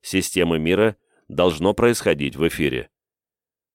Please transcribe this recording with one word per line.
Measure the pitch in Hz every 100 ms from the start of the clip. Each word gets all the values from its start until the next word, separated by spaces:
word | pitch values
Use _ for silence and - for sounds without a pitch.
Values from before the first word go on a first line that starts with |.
системы | - 95 85 90 85 80
мира | 80 92 110 104 _ _ -
должно | - 90 76 92
происходить | 104 120 117 101 73 69
в | 65 82
эфире. | - 73 62 - _ _ _ _ _ _ _ _